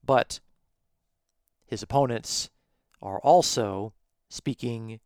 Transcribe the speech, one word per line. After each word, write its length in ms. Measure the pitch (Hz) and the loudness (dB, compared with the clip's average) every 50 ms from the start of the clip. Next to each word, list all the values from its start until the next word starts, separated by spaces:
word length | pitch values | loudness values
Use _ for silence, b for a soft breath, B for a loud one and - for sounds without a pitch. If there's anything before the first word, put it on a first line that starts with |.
| - | 2
But 380 | - 135 123 - - - - _ _ _ _ _ _ _ _ _ _ _ _ _ _ _ _ _ _ _ _ _ _ _ _ _ | 4 4 4 4 0 -6 -14 _ _ _ _ _ _ _ _ _ _ _ _ _ _ _ _ _ _ _ _ _ _ _ _ _
his 160 | _ 123 107 | _ -10 -10
opponents 680 | - - 117 139 143 127 120 113 - - - - - - _ _ _ _ _ _ _ _ _ _ | -8 -2 0 0 2 2 0 -6 -6 -6 -6 -6 -6 -8 _ _ _ _ _ _ _ _ _ _
are 180 | - 98 98 104 | -12 -8 -8 -2
also 760 | - 139 160 180 156 - - 135 113 101 95 95 101 113 - _ _ _ _ _ _ | 4 6 6 6 6 4 -2 -2 -2 -2 -4 -6 -8 -8 -12 _ _ _ _ _ _
speaking 720 | _ - - _ - 131 _ - 120 117 113 113 113 113 110 _ | _ -18 -8 _ -8 -6 _ -6 -8 -8 -8 -10 -14 -16 -18 _